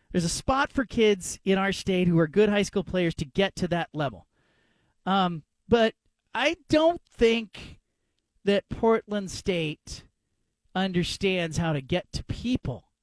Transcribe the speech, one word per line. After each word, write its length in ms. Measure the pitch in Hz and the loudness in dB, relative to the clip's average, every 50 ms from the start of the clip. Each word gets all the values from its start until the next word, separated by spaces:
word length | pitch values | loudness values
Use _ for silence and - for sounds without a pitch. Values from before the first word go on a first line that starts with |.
| _ - | _ -4
There's 140 | - 180 165 | -2 -2 0
a 40 | 170 | 0
spot 420 | - - - - 262 269 294 - | -4 -4 -2 0 0 0 0 0
for 140 | - 269 240 | 0 -2 -2
kids 540 | - - 240 220 214 202 185 - - - - - | -2 0 2 4 4 4 2 -2 -12 -12 -6 0
in 140 | 190 190 | 0 2
our 140 | 190 196 196 | 2 2 -2
state 360 | 190 - - 202 185 180 180 | -4 -4 -2 -2 0 2 2
who 120 | 175 170 165 | 4 4 4
are 80 | 165 | 2
good 220 | 151 - 196 214 202 | 4 4 2 4 4
high 120 | 208 208 | 4 0
school 220 | 196 - - 202 160 | 0 0 -2 -4 -4
players 320 | - - 185 175 165 - | -2 -2 0 0 0 -2
to 100 | - 160 | -4 -8
get 300 | 135 - 190 196 185 - | -6 0 0 0 0 -2
to 120 | - 185 165 | -4 -4 -2
that 200 | 175 170 156 - - | -2 -4 -4 -6 -6
level. 340 | 151 147 131 101 82 _ _ _ _ _ _ _ _ _ _ _ _ _ _ _ _ - | -4 -4 -4 -6 -10 _ _ _ _ _ _ _ _ _ _ _ _ _ _ _ _ -4
Um, 380 | - 190 196 185 175 170 151 - _ _ _ _ | -2 0 0 0 0 -2 -6 -12 _ _ _ _
but 280 | - 233 233 220 226 - _ _ _ _ _ _ _ - | 2 2 4 4 2 0 _ _ _ _ _ _ _ -6
I 240 | 220 262 311 349 - _ - | -2 -2 -2 -2 -4 _ 2
don't 320 | 311 302 320 330 349 339 _ _ | 2 4 4 4 2 0 _ _
think 680 | _ - 240 226 226 233 220 - - - - - - _ _ _ _ _ _ _ _ _ _ _ _ _ - | _ 2 2 2 2 2 -4 -8 -14 -18 -18 -18 -20 _ _ _ _ _ _ _ _ _ _ _ _ _ -2
that 260 | 196 202 190 - - | 0 0 0 -2 -4
Portland 640 | - - 233 226 226 214 - - 208 202 196 170 | -6 0 2 2 2 2 -2 -4 -8 -6 -6 -8
State 720 | - - - 190 180 165 160 151 151 _ _ - - - - _ _ _ _ _ _ _ _ _ _ _ _ _ - | -12 -8 -4 -4 -2 -2 -2 -4 -6 _ _ -16 -16 -16 -18 _ _ _ _ _ _ _ _ _ _ _ _ _ -4
understands 840 | 185 190 190 175 180 160 - - - 190 190 185 180 170 165 147 | -2 -2 0 0 0 -2 -2 -4 -2 -2 0 0 0 -2 -4 -4
how 160 | 165 170 165 151 | -2 -2 0 -2
to 80 | 139 | -2
get 300 | 135 127 175 180 - _ | -2 -2 -4 -4 -4 _
to 120 | - - - | -10 -10 -8
people, 640 | - - - - 240 254 - - - 120 90 _ _ _ _ | -8 -10 -6 -4 -4 -4 -4 -4 -8 -10 -10 _ _ _ _